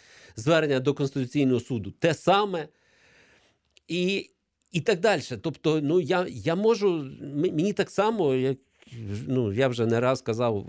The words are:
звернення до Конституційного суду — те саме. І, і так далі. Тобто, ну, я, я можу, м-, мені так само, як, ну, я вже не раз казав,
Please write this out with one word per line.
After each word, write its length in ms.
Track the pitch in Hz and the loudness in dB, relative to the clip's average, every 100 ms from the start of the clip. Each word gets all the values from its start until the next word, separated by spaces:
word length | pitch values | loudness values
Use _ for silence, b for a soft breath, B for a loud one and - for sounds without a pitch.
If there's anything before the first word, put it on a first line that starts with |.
| B B B - | B B B -6
звернення 440 | 120 160 151 131 | 2 2 4 2
до 140 | 131 | 0
Конституційного 680 | 143 139 139 123 143 131 120 | 0 -2 -2 -4 2 2 2
суду — 300 | - 120 95 - | 0 -6 -6 0
те 160 | 165 | 0
саме. 540 | 147 - 196 208 262 190 b b b b b b b b b _ _ - | 2 2 2 2 -4 -8 b b b b b b b b b _ _ -8
І, 420 | 170 180 196 - _ _ _ _ | -2 -2 -2 -6 _ _ _ _
і 80 | 165 | -4
так 200 | 180 175 | 0 2
далі. 220 | 214 175 - 110 | 2 0 -2 -8
Тобто, 380 | 165 - 156 156 | -8 -2 0 0
ну, 180 | 143 185 | 2 0
я, 260 | 151 180 - | 2 0 -2
я 260 | 120 123 | -4 -4
можу, 340 | 175 220 233 202 165 | 0 2 2 2 0
м-, 120 | 135 139 147 143 | -6 -12 -8 -2
мені 360 | 180 156 202 | -2 0 -2
так 180 | 202 - | 0 -2
само, 440 | - 214 226 147 | 0 0 2 0
як, 240 | 131 131 135 _ _ - 120 104 104 147 | 2 0 -4 _ _ -20 -14 -8 -8 -2
ну, 240 | 127 110 | 0 0
я 160 | 104 135 | 2 0
вже 180 | 120 113 | 2 2
не 140 | 117 | 2
раз 200 | 127 131 | 2 0
казав, 440 | - 113 120 101 | -2 -2 -2 -2